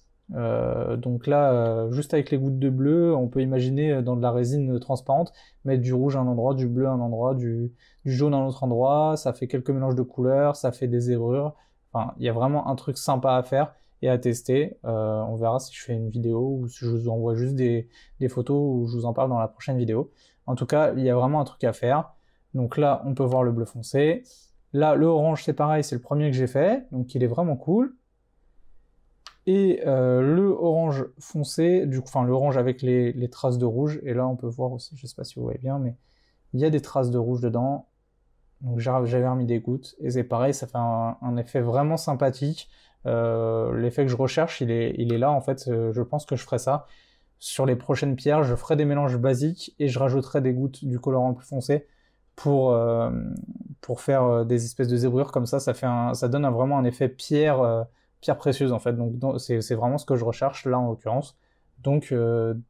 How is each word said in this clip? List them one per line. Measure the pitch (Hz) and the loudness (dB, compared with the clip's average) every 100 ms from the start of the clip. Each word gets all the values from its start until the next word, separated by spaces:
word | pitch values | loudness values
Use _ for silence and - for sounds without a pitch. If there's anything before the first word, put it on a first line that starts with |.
| _ _ - | _ _ -12
Euh, | 131 117 113 120 117 - 117 | -4 -2 0 0 -2 -2 -4
donc | 123 123 143 | -4 -4 2
là, | 143 143 | 2 4
euh, | 123 117 113 113 | 4 2 0 -2
juste | 131 143 | -2 0
avec | 156 139 | -2 0
les | 139 | 0
gouttes | 135 135 | 0 0
de | 139 | 0
bleu, | 131 139 170 170 | 2 2 4 4
on | 147 123 | 2 0
peut | 135 | 0
imaginer, | 131 127 127 135 151 | 0 0 0 0 2
euh, | 139 | 0
dans | 123 123 | 0 0
de | |
la | 123 | 0
résine | 120 120 143 131 123 | 0 0 0 0 -2
transparente, | - 127 - 139 170 - - _ 139 | -2 -4 0 0 0 -6 -20 _ 0
mettre | 131 | 0
du | 123 | 2
rouge | 127 139 135 | 2 2 2
à | |
un | 127 | 0
endroit, | 120 123 | 2 0
du | 135 123 | 2 0
bleu | 123 135 | 0 0
à | |
un | 127 | 0
endroit, | 120 113 127 | -2 -2 0
du, | 135 117 117 120 - _ _ 139 | 0 -2 -2 -4 -8 _ _ -2
du | |
jaune | 127 147 | 0 2
à | 139 | 2
un | 135 | 0
autre | 127 | -2
endroit, | 131 117 131 147 156 156 | 0 2 2 4 2 0
ça | 135 | -2
fait | - 127 | -4 -4
quelques | 135 123 | -4 -2
mélanges | 135 131 | -2 0
de | 127 | 0
couleurs, | 123 - 123 135 147 143 | -2 0 2 4 2 0
ça | 127 | -4
fait | - 123 | -2 -2
des | 120 | 0
zébrures. | 120 120 117 135 147 - _ _ _ | 0 0 0 0 -2 -8 _ _ _
Enfin, | 117 - - | -6 -6 -4
il | |
y | 123 | -2
a | |
vraiment | 117 131 147 - | 0 0 0 -2
un | |
truc | 127 - 127 | -4 -6 -6
sympa | - 131 131 | -2 0 2
à | 127 | 0
faire | 123 135 147 - _ _ | 2 0 -2 -6 _ _
et | 123 | 0
à | 123 | 2
tester. | 123 117 - 131 156 - 117 | 0 -2 0 0 0 -4 -4
Euh, | 110 110 107 | -2 -2 -2
on | 110 113 | -2 -2
verra | 113 127 | 0 -2
si | 135 | -4
je | - | -12
fais | - | -6
une | 113 113 | -4 -4
vidéo | 117 117 113 131 135 | -4 -2 0 -2 -2
ou | 123 | -6
si | - | -6
je | 120 | -4
vous | 117 117 | -2 -2
envoie | 113 117 | -2 -2
juste | 113 127 | -2 -2
des, | 135 123 117 117 _ - - | 0 0 0 -4 _ -18 -6
des | 127 | -4
photos | - 120 143 | -2 0 0
ou | 143 123 117 | 2 0 -2
je | 120 | -2
vous | |
en | 117 | -2
parle | 113 131 | 0 0
dans | 120 | 0
la | 110 | -2
prochaine | - - 127 | -6 -4 -2
vidéo. | 113 110 147 _ _ _ - | 0 -2 -4 _ _ _ -6
En | |
tout | 127 | -4
cas, | 123 151 151 | 0 2 2
il | 131 | 2
y | 131 | 2
a | |
vraiment | 123 127 151 | 2 2 0
un | |
truc | 131 - | -2 -2
à | 120 | -4
faire. | - 123 147 160 - _ _ _ | 0 0 0 -2 -10 _ _ _
Donc | 131 120 - | -4 -2 2
là, | 147 127 | 2 2
on | 139 | -2
peut | 131 | -2
voir | 131 127 | 0 2
le | 123 | 2
bleu | 117 113 | 0 -4
foncé. | 120 113 139 151 220 - - _ _ _ | -8 -4 2 2 0 -6 -20 _ _ _
Là, | 143 156 | 0 4
le | 143 | 4
orange, | 160 156 156 151 | 4 4 2 0
c'est | - | -2
pareil, | 151 147 156 | 0 0 0
c'est | 143 | -2
le | 123 | -6
premier | - 147 151 | -2 0 0
que | 131 | 0
j'ai | 123 | 0
fait, | 135 180 262 - | 2 2 2 -2
donc | 127 123 | -8 -4
il | 127 | 0
est | 123 | 0
vraiment | 117 175 135 | 0 -2 -2
cool. | - 208 269 - _ _ _ _ _ _ - - _ _ _ _ - _ | 0 2 0 -4 _ _ _ _ _ _ -20 -20 _ _ _ _ -20 _
Et, | - 196 190 - 147 | 0 4 4 2 2
euh, | 131 127 127 | 2 4 4
le | 131 170 196 | 4 4 4
orange | 170 170 160 165 135 - - | 2 2 2 0 -2 -4 -10
foncé, | - 156 143 - 170 180 | -8 -6 -4 2 4 4
du | 147 131 | 2 -2
coup, | - | -2
enfin | 131 | 0
le | 123 | 2
orange | 131 143 131 | 2 2 2
avec | 123 127 | 0 0
les, | 127 123 120 | 2 2 2
les | 127 120 | -2 -6
traces | - 135 123 | -4 -2 0
de | 123 | 0
rouge, | 117 151 151 | 0 -2 -4
et | 143 | -4
là | 120 127 | -2 -2
on | |
peut | 123 117 | -2 -6
voir | 120 127 | -4 -6
aussi, | 123 - 139 | -6 -12 -16
je | 117 | -16
sais | |
pas | - | -14
si | 117 | -12
vous | 123 | -8
voyez | 120 123 | -8 -6
bien, | 127 139 | -4 -4
mais | 123 123 _ _ _ _ _ | -4 -6 _ _ _ _ _
il | 127 | -2
y | |
a | 156 | 2
des | 151 | 0
traces | 143 139 123 | -2 -2 0
de | 123 | 0
rouge | 117 123 | 0 0
dedans. | 120 117 131 143 - _ _ _ _ _ _ - | 0 0 -2 -4 -8 _ _ _ _ _ _ -10
Donc | 127 120 | -6 -2
j'a-, | 123 127 | 0 0
j'avais | 120 123 127 | 0 0 0
remis | 127 | 0
des | 120 117 | 0 -2
gouttes, | 120 127 - - | -2 -6 -8 -10
et | 135 | -4
c'est | 123 | -2
pareil, | 120 117 135 | -2 0 0
ça | 139 123 | -2 -6
fait | 120 | -4
un, | 117 113 117 113 | -2 -2 -4 -4
un | 123 120 | -4 -4
effet | 120 139 | -2 -2
vraiment | 120 123 151 156 | 0 2 0 0
sympathique. | - 131 135 127 143 160 - - _ _ | -2 0 0 0 -4 -6 -12 -20 _ _
Euh, | 120 117 117 113 113 113 117 120 | -4 0 0 0 0 0 0 0
l'effet | 120 147 | 0 0
que | 139 | 0
je | 123 | 0
recherche, | 131 - 165 - | 0 0 -2 -2
il | 120 | -2
est, | 117 117 - | 0 -2 -2
il | 117 | 0
est | 117 | 2
là | 135 | 2
en | 143 | 2
fait. | 135 127 127 | 0 -4 -2
Euh, | 113 113 | -2 -2
je | 113 | -2
pense | 117 147 | -4 -6
que | - | -4
je | - | -6
ferai | - 120 | -4 -4
ça | - 139 - - _ _ _ _ | 0 -2 -4 -20 _ _ _ _
sur | - - 131 | -8 -2 0
les | 123 | 0
prochaines | - 135 143 131 | 0 -2 -2 0
pierres. | 147 151 | 2 2
Je | 135 | 2
ferai | 120 - 151 | 0 0 0
des | 147 | 2
mélanges | 143 139 123 | 2 0 0
basiques | 131 123 151 180 - - | 2 2 0 -4 -10 -4
et | 143 | -2
je | 123 | 0
rajouterai | 135 135 - 147 | 2 0 0 0
des | 131 | 0
gouttes | 127 135 - | 0 -2 -4
du | 135 123 | -6 -4
colorant | 139 127 127 | 0 0 0
plus | 123 - | -2 -6
foncé | 135 - 147 - _ _ _ _ - | -6 0 -2 -2 _ _ _ _ -4
pour, | 147 139 127 | 0 4 4
euh, | 117 117 117 117 - - - - - - - | 4 2 2 0 -2 -6 -10 -12 -16 -16 -14
pour | - 117 | -8 -6
faire, | - 135 | 0 2
euh, | 123 117 | 4 2
des | 117 120 | 2 0
espèces | 117 - 123 | 0 -2 0
de | 120 | 2
zébrures | 127 127 139 | 2 2 0
comme | 139 120 | -2 -2
ça. | 139 | -2
Ça | 131 | -2
fait | 117 127 | -2 -2
un, | 120 120 | 0 -2
ça | 120 123 | -2 0
donne | 143 | 0
un, | 143 | 2
vraiment | 117 131 143 | 2 2 2
un | |
effet | 123 - 131 | 0 0 -2
pierre, | 131 - 147 151 131 | -2 0 2 4 4
euh, | 120 113 117 _ _ _ | 2 0 -4 _ _ _
pierre | - - | -4 -2
précieuse | 147 131 135 | 0 2 0
en | 120 | 0
fait. | 123 | -2
Donc | 120 117 120 | -2 -2 -2
dans, | 135 127 | -4 -4
c'est, | - 117 | -2 -2
c'est | 110 | -2
vraiment | 113 120 143 | -2 0 -2
ce | - | 0
que | |
je | 127 | 0
recherche | 113 113 135 - | 0 -2 -2 -2
là | 131 127 | -2 0
en | 120 | 0
l'occurrence. | 107 110 127 147 - _ _ _ - | -4 -4 -4 -4 -12 _ _ _ -6
Donc, | 139 147 - | 0 0 0
euh, | 123 117 117 113 113 | 0 2 2 0 -2